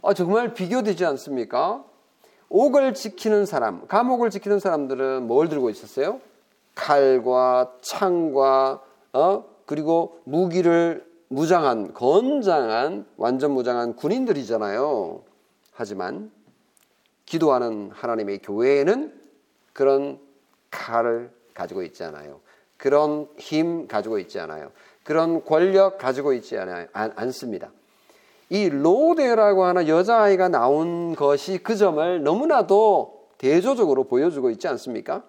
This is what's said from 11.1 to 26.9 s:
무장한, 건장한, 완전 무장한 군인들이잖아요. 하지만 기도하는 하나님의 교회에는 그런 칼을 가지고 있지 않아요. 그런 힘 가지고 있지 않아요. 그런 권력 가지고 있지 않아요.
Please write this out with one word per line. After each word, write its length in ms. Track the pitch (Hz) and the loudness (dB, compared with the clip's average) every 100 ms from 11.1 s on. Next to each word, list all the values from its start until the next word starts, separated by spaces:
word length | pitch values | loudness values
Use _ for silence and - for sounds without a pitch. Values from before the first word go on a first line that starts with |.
| _ _ | _ _
무장한, 680 | 131 160 175 147 117 92 | -4 2 2 2 -2 -6
건장한, 1120 | - 123 175 254 285 202 156 120 110 143 202 - - | -2 2 2 2 0 0 0 0 -2 -2 -6 -14 -6
완전 360 | 117 127 147 | -4 0 -2
무장한 420 | 131 120 120 120 | -2 -2 -4 -4
군인들이잖아요. 1300 | 113 147 240 247 156 110 113 104 107 147 123 85 82 _ _ _ _ _ | -4 -4 -2 -2 -4 -2 -4 -2 -2 -2 -2 -4 -10 _ _ _ _ _
하지만 600 | - 110 98 92 170 214 _ _ _ _ _ _ _ _ _ | -12 -10 -8 -8 -10 -14 _ _ _ _ _ _ _ _ _
기도하는 680 | - 165 160 127 120 107 98 | -10 0 2 2 -2 -6 -12
하나님의 480 | 101 117 113 101 98 | -10 -6 -6 -6 -8
교회에는 720 | - 101 127 143 151 247 302 - _ _ _ _ _ | -8 -2 2 2 2 0 -4 -14 _ _ _ _ _
그런 460 | - 139 139 143 135 _ _ _ _ _ | -2 2 2 -2 -12 _ _ _ _ _
칼을 600 | - - 117 117 117 120 _ _ | -14 -4 -2 0 -2 -8 _ _
가지고 280 | - 87 95 | -14 -10 -8
있지 200 | 85 - | -10 -10
않아요. 380 | 82 73 73 71 _ _ _ _ | -14 -14 -18 -20 _ _ _ _
그런 480 | 135 143 151 151 147 - | 0 2 2 -2 -8 -16
힘 500 | - 156 170 170 147 | -4 -2 0 -4 -6
가지고 320 | 107 101 107 | -6 -4 -6
있지 220 | 87 95 | -6 -12
않아요. 320 | 80 78 71 _ - _ | -10 -12 -16 _ -20 _
그런 400 | - 160 165 165 | -4 0 0 -2
권력 540 | - 156 185 190 196 190 | 0 2 4 4 2 0
가지고 340 | 123 131 143 | -4 -2 -2
있지 260 | 127 - 101 | -2 -4 -10
않아요. 280 | 92 87 - | -8 -12 -12